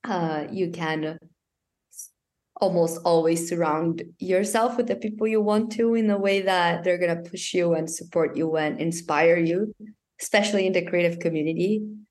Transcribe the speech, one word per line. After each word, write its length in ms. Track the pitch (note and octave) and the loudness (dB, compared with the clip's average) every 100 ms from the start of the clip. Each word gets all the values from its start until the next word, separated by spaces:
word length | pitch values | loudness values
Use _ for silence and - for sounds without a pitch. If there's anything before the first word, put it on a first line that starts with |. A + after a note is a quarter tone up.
uh, 400 | - F#3+ E3 D#3 D3 | -2 -2 -2 -2 -6
you 200 | F#3+ F3 | -4 -4
can 480 | E3+ D#3+ D#3 D#3 E3 - _ _ _ _ _ _ - - _ _ _ _ - | -4 -4 -2 -4 -8 -18 _ _ _ _ _ _ -20 -20 _ _ _ _ -2
almost 400 | G3 F3 E3+ E3+ | 0 2 0 0
always 440 | F3 E3+ E3 E3+ E3+ | 2 4 4 0 -2
surround 540 | F3 D#3+ D3+ E3 E3 - - | -2 0 0 0 -2 -8 -10
yourself 580 | F3+ F#3 G#3 A3 A#3 A#3+ | 0 0 2 2 0 0
with 120 | A#3 | -2
the 80 | A3+ | -2
people 320 | G#3+ G#3+ A3 | -4 -4 0
you 120 | A3 | 2
want 300 | G#3 G#3+ A3+ | 2 2 0
to 220 | - A3+ | 0 0
in 160 | A#3 A3 | 2 2
a 80 | G3+ | 2
way 220 | G3+ G3 | 2 2
that 400 | F#3+ F#3 F3 E3+ | 2 2 2 2
they're 160 | F3 F3 | 0 0
gonna 240 | F3 E3+ | 0 -2
push 320 | E3+ - - | -6 -10 -4
you 200 | F#3 E3+ | 0 2
and 140 | E3 D#3+ | 0 -2
support 460 | - E3+ F3 D#3+ D#3 | -8 -4 -2 0 0
you 200 | D#3+ D#3+ | -2 0
and 240 | D3+ C3+ | 0 -2
inspire 560 | E3 E3 - D3+ E3 E3+ | -2 -4 -2 4 4 4
you, 360 | E3 E3+ G#3+ - - - _ _ | 2 0 -2 -6 -18 -20 _ _
especially 460 | - G#3 G#3 G#3 F#3 | 0 0 2 0 2
in 60 | |
the 120 | F3+ | 0
creative 360 | E3+ F3 F3 E3+ | 0 0 0 0
community. 640 | E3+ D#3+ D3+ D#3+ F3+ G#3+ G#3+ G#3+ - | -2 -2 -2 0 0 0 -4 -12 -20